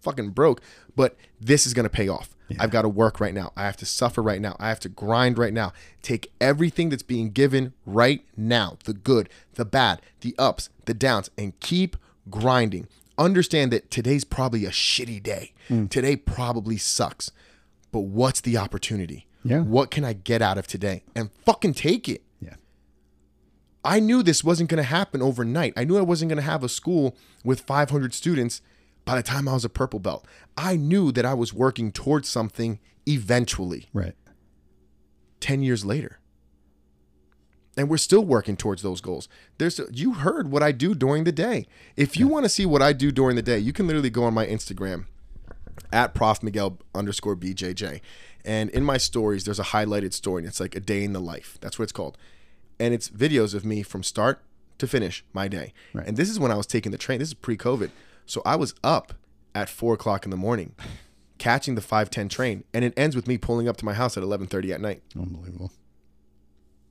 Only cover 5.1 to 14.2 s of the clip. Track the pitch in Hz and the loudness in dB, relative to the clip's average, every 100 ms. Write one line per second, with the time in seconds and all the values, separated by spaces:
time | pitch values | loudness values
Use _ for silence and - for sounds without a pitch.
5.1 | 117 123 117 117 113 98 - - - - | 2 4 2 0 0 -4 -6 -20 -14 -6
6.1 | 117 - - 131 147 170 - 165 135 - | -6 -6 2 2 4 2 0 -2 -2 -4
7.1 | 120 110 104 139 135 131 - - 107 120 | -2 0 2 4 4 -2 -6 -2 4 4
8.1 | 143 - - 110 120 92 - - 101 127 | 4 -4 -4 2 2 0 -4 -8 -4 2
9.1 | 120 95 - _ - 107 135 117 82 - | 2 2 -8 _ -8 0 4 4 2 -6
10.1 | _ 120 - 131 - - _ - 110 135 | _ -6 2 2 2 -8 _ -8 0 2
11.1 | 110 - - 101 - - 175 185 - - | 2 -2 -8 -10 -8 -2 0 0 -4 -16
12.1 | _ 101 107 120 127 110 90 - _ _ | _ -12 -2 2 4 2 -2 -10 _ _
13.1 | - 170 185 170 156 131 117 - - 113 | 2 4 4 4 2 2 0 -2 -2 0
14.1 | 143 | 0